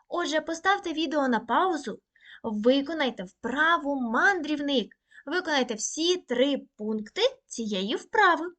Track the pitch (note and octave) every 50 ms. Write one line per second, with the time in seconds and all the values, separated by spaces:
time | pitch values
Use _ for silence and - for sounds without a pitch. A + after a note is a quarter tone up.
0 | - - - F4 F4 C#4 D4+ D#4 D4+ D#4+ E4 D#4+ - F#4+ G4+ G4 - E4+ D#4 D#4
1 | D#4+ C#4+ D#4 D4 C4+ C4 A#3+ G#3 - - A#3 D4 F4 F#4+ F4 D4 C#4+ G#3+ - -
2 | _ _ _ _ - - - - - A#3 G#3+ G#3+ G#3 A#3+ C4+ C#4 C#4 C#4+ E4 D#4
3 | C#4+ B3 A3 - F#3 F3+ - _ - A#3+ A#3+ C#4+ D#4 E4 E4+ E4 C#4+ C#4+ C#4+ C4+
4 | B3 A3+ A3+ C#4 E4+ G4 G4+ F4+ C#4+ D4 D4+ C#4+ D4 C#4+ C#4+ B3 - - _ _
5 | _ _ - - - C#4 D4+ F4+ F4+ E4 D4+ C#4 B3+ - A3 G#3+ - - - D4
6 | D#4+ F4 F4+ F4+ - - A#3+ B3 C4 C#4+ C#4 - - - _ - G#3+ G#3+ A3 G#3+
7 | G#3+ G#3+ - F4+ A4 C5+ - - _ - - - A3+ G#3 G#3 F#3 G3 G#3 C4+ -
8 | - - - A4 G#4 F4+ E4 D4 E4 F4+ E4+